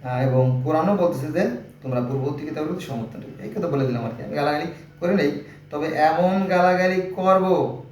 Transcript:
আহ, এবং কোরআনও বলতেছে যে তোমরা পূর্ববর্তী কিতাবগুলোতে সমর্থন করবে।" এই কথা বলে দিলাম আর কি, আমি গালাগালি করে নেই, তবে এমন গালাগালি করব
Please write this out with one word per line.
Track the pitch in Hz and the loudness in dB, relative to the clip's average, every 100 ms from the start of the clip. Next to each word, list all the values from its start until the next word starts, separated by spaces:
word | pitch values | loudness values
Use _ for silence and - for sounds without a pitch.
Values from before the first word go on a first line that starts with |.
আহ, | 127 127 | -4 0
এবং | 131 127 131 127 | 2 4 4 2
কোরআনও | 135 160 175 202 | 2 2 2 4
বলতেছে | 175 139 147 | 2 0 -4
যে | 147 226 - - - | 0 0 -2 -12 -14
তোমরা | 131 123 | -4 -4
পূর্ববর্তী | 123 135 139 139 147 | -2 -2 -2 -4 -6
কিতাবগুলোতে | 156 151 180 - | -6 -4 -6 -6
সমর্থন | 117 110 - | -8 -8 -12
করবে।" | - - | -16 -14
এই | - - | -10 -6
কথা | - | -2
বলে | 139 131 | 0 0
দিলাম | 117 113 | -2 -4
আর | - | -8
কি, | |
আমি | 104 147 | -8 -2
গালাগালি | 143 151 165 - - - | 0 -2 -4 -10 -18 -6
করে | 175 196 | 0 2
নেই, | 147 - - - - | 2 -2 -12 -20 -12
তবে | 147 160 | -6 -4
এমন | 147 156 170 180 196 185 | 2 4 4 2 2 2
গালাগালি | 180 180 180 185 185 185 - | 4 4 4 2 0 -2 -2
করব | 185 190 185 175 - - - | 4 4 4 2 0 -4 -14